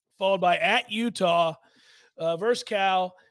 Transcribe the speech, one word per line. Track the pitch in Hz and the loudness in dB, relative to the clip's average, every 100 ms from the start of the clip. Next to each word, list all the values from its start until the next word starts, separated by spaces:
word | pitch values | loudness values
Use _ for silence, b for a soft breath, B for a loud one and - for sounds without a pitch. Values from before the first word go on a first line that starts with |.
| _ - | _ -4
followed | 190 196 | 0 2
by | 175 175 | 2 2
at | 170 233 - | 2 0 -2
Utah, | 208 233 - 180 170 165 156 b b b b b - | -4 -4 0 2 2 0 -2 b b b b b -6
uh, | 165 170 | -4 -2
versus | 214 240 | -2 -2
Cal, | - 208 196 185 185 - b | -2 -2 0 0 -2 -8 b